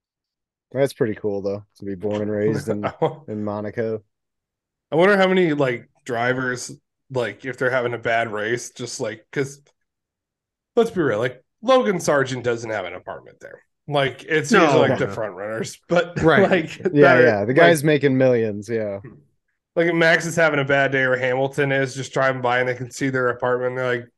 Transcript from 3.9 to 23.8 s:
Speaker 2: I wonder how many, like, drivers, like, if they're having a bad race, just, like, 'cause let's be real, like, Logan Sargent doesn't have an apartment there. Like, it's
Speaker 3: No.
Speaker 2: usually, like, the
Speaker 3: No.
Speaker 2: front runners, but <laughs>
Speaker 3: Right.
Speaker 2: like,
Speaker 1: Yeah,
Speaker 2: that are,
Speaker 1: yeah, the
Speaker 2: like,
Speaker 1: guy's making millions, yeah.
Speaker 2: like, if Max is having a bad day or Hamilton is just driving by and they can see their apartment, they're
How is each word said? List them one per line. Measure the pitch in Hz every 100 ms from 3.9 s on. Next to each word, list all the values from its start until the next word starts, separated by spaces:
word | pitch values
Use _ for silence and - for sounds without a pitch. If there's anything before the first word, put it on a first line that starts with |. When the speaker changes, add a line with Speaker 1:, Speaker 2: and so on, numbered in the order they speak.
| 110 _ _ _ _ _ _ _ _ -
Speaker 2:
I | 156
wonder | 185 196
how | 185
many, | 185 170
like, | 147 131 120 - _ -
drivers, | 117 123 127 127 123 - 139 _ _ -
like, | 127 110 101
if | 135 120
they're | 127
having | 127 120
a | 117
bad | 117 113 117
race, | 104 107 120 -
just, | - 123 -
like, | 113 110 _
'cause | 147 139 - _ _ _ _ _ _ _ _ _ _ _
let's | 240 233
be | 185
real, | 143 104
like, | 127 - _ _
Logan | 233 254 214 180
Sargent | - 143 127 131
doesn't | 120 117 117
have | 107 90
an |
apartment | 90 - 92 58 _
there. | - - _ _ -
Like, | 143 135 120 -
it's | 156 143
Speaker 3:
No. | 208
Speaker 2:
usually, | 160 139 135
like, | 127
the | 113
Speaker 3:
No. |
Speaker 2:
front | 98 107
runners, | 90 104 185 190 - -
but | 175 175 -
<laughs> |
Speaker 3:
Right. | 160 156 190
Speaker 2:
like, | 185 160 -
Speaker 1:
Yeah, |
Speaker 2:
that | 190 147 139 127
are, |
Speaker 1:
yeah, | 123 104
the | 104
Speaker 2:
like, | 135
Speaker 1:
guy's | 170 165
making | 151 151 139 131
millions, | 131 120 113 104 104
yeah. | 113 104 98 - - _ _ _ _ _ 175
Speaker 2:
like, | 170
if |
Max | 165 165 165
is | 160 151
having | 160 147
a |
bad | 135 139 139
day | 135
or | 131 127
Hamilton | 127 127 135 143 139
is | 135 135
just | 131 123
driving | 143 135 131
by | 123 123
and | 127
they |
can | 123 123
see | - 139
their | 131 123
apartment, | 120 127 123 127
they're | 127